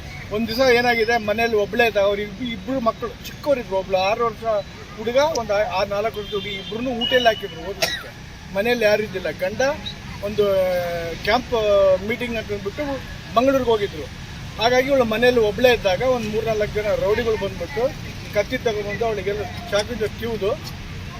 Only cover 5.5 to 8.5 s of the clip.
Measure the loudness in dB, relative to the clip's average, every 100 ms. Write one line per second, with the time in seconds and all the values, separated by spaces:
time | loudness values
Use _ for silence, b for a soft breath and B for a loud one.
5.5 | 0 2 0 0 0 -2 -4 -6 -6 -4
6.5 | -8 -8 -6 -4 -2 2 4 4 2 -2
7.5 | -8 -8 -4 -4 -4 -10 -14 -16 -16 -6